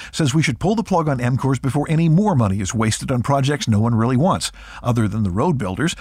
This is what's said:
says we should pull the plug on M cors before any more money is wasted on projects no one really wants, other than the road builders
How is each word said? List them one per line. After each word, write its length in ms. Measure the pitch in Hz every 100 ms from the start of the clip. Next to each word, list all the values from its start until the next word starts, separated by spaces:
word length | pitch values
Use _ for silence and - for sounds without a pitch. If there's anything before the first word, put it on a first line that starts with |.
| -
says 220 | - 147
we 100 | 156
should 160 | 151 120
pull 160 | 175
the 80 | 220
plug 260 | - 180 151
on 120 | 127
M 160 | 123 127
cors 220 | 135 139
before 280 | 139 147 147
any 180 | 156 170
more 260 | 160 208
money 260 | 139 104 98
is 140 | 92
wasted 360 | 107 110 - -
on 120 | 123
projects 460 | 113 139 135 147 -
no 120 | 104
one 140 | 113
really 220 | 113 117 127
wants, 340 | 180 117 - - - -
other 240 | 120 120 104
than 180 | 107
the 60 | 101
road 280 | 92 170 131
builders 360 | 95 95 160 -